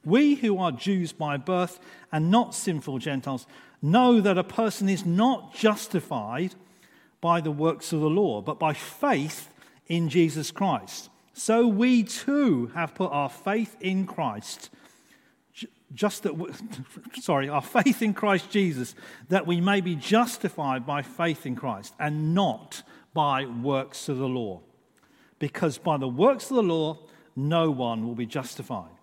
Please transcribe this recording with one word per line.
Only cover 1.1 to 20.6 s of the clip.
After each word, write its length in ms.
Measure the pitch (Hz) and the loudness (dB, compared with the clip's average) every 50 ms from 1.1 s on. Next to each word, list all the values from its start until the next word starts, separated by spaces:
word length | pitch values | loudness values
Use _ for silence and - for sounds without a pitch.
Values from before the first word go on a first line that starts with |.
by 240 | - - 156 147 143 | -6 -6 -4 -4 -4
birth 420 | 139 139 185 185 180 180 175 - - - - - - - _ | -4 -2 0 0 0 0 -2 -4 -16 -20 -20 -20 -20 -12 _
and 200 | - 156 156 170 | -2 0 2 4
not 240 | 196 226 190 - - | 4 4 4 2 -6
sinful 440 | - - 196 170 147 - - 135 127 | -6 -4 -4 -4 -4 -6 -6 -8 -6
Gentiles 480 | 113 151 139 135 127 143 135 123 - _ - - - - _ _ | -4 -4 -6 -4 -4 -6 -6 -8 -8 _ -20 -20 -20 -20 _ _
know 400 | - 143 175 240 254 247 240 220 | 0 4 6 6 8 8 6 6
that 160 | 185 202 185 | 6 4 2
a 60 | 185 180 | 2 0
person 440 | 190 - - 226 214 - - 196 | -2 -2 0 0 0 0 0 0
is 180 | 190 196 165 - | 0 0 0 0
not 480 | 170 170 185 226 262 262 - - - - | 0 2 4 4 2 2 0 -6 -14 -8
justified 1000 | - 214 214 208 208 - - - 180 - - 151 123 104 107 120 139 180 185 - - - _ _ _ _ _ _ _ _ _ _ _ | 2 4 4 4 4 -4 -4 -4 -4 -4 -2 -6 -6 -4 -6 -4 -4 -4 -6 -6 -12 -20 _ _ _ _ _ _ _ _ _ _ _
by 220 | - 170 170 170 | 2 2 2 2
the 100 | 151 160 | 2 -2
works 400 | 147 143 156 165 156 160 - - | -2 2 2 0 0 0 -6 -4
of 80 | 170 156 | -2 0
the 100 | 151 151 | 2 2
law, 320 | 156 196 208 160 110 104 | 2 2 2 2 0 -2
but 180 | 98 156 156 - | -4 -6 -4 0
by 140 | 160 156 147 | 0 0 0
faith 760 | - - - - - - 285 233 147 143 156 - - - - _ _ - - _ _ _ | -2 -8 -14 -6 -2 2 2 2 2 0 -4 -8 -12 -14 -18 _ _ -20 -20 _ _ _
in 220 | _ 170 170 170 156 | _ -2 0 0 2
Jesus 420 | 143 180 165 160 143 156 147 - | 4 4 4 4 2 -4 -6 -8
Christ. 580 | - - 196 190 147 110 95 - - - - - _ _ _ _ _ | -4 -2 -2 -2 -2 -2 -4 -10 -16 -16 -16 -18 _ _ _ _ _
So 340 | - - - 220 233 240 | -6 0 2 4 4 4
we 360 | 240 202 196 240 254 254 240 208 | 4 4 4 4 4 4 4 2
too 640 | - - - - - 285 294 285 240 160 123 120 117 - | 0 -6 -6 -4 0 2 2 4 4 2 2 0 -4 -4
have 200 | 170 170 151 - | -6 -6 -6 -4
put 160 | - 190 156 | -4 -4 -2
our 180 | 143 143 143 135 | 0 -2 -2 -4
faith 460 | - - - 196 202 233 226 208 - - | -6 -6 -4 -2 -2 -2 -2 -4 -8 -6
in 240 | - 185 190 190 190 | -4 -2 -2 -2 -2
Christ, 640 | 180 - - 156 123 104 107 - - - - - - - _ - - _ _ _ _ _ _ _ _ _ _ _ _ _ | -4 -4 -4 -4 -4 -4 -6 -10 -12 -14 -16 -16 -20 -20 _ -20 -20 _ _ _ _ _ _ _ _ _ _ _ _ _
ju-, 140 | - - - _ _ _ _ 135 | -18 -18 -18 _ _ _ _ -4
just 300 | 117 196 208 - - - | 0 0 0 0 -2 -6
that, 140 | 190 147 | -6 -4
w-, 160 | 160 170 - - - - 226 202 131 131 | -4 -8 -10 -10 -14 -14 -14 -14 -14 -16
<laughs> 360 | _ - - - - - 262 | _ -18 -20 -20 -16 -16 -10
sorry, 260 | - - 160 139 135 | -2 0 0 0 0
our 140 | 139 147 143 | 0 -2 -4
faith 400 | - - - 247 190 285 233 - | -4 2 2 4 4 4 2 2
in 120 | 233 214 196 | 0 -2 0
Christ 360 | - - 208 196 175 - - | 0 2 2 2 0 0 0
Jesus, 460 | - 208 196 175 147 127 123 - - - - - - - 117 | 0 2 2 2 0 -4 -6 -8 -10 -18 -20 -20 -20 -20 -4
that 200 | - 180 190 - | 0 0 0 2
we 140 | 170 175 170 | 0 0 2
may 180 | 175 196 202 196 | 2 2 2 2
be 140 | 175 185 170 | 0 -2 -4
justified 880 | 147 123 - 202 226 240 240 - - - 185 - - | -4 0 2 4 4 4 2 -2 -6 -6 -6 -4 -4